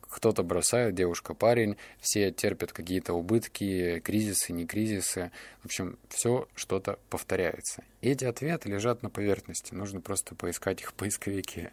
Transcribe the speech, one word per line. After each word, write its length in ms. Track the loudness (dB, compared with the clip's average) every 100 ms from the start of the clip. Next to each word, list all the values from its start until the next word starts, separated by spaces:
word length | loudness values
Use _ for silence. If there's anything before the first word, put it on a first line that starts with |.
кто-то 420 | -12 2 4 4
бросает, 500 | 2 2 4 4 2
девушка, 400 | 2 2 0 -6
парень, 440 | 2 6 6 4 0 -10 -8
все 300 | -2 2 2
терпят 420 | 2 0 0 -6
какие-то 400 | -6 -2 0 0
убытки, 880 | -2 2 2 2 -4 0 2 0 0
кризисы, 480 | 0 0 2 0 0
не 140 | -2 -2
кризисы. 640 | 0 0 0 -2 -4 -6 -8 -18 -18
В 40 | -8
общем, 320 | -4 -4 -6 -10
всё 400 | 0 2 2 0
что-то 460 | -10 -2 -2 -2 -6 -6
повторяется. 760 | -8 -2 0 2 0 -8 -10 -14 _
И 80 | 0
эти 160 | 2 0
ответы 440 | -2 -2 -2 -2
лежат 340 | 0 2 0
на 60 | -2
поверхности, 640 | -2 2 2 0 -10 -8
нужно 280 | -8 -6 -8
просто 340 | -4 -4 -4 -6
поискать 460 | -4 -2 -2 -2
их 80 | -6
в 40 | -6
поисковике. 760 | -4 -2 -2 -4 -4 -8 -10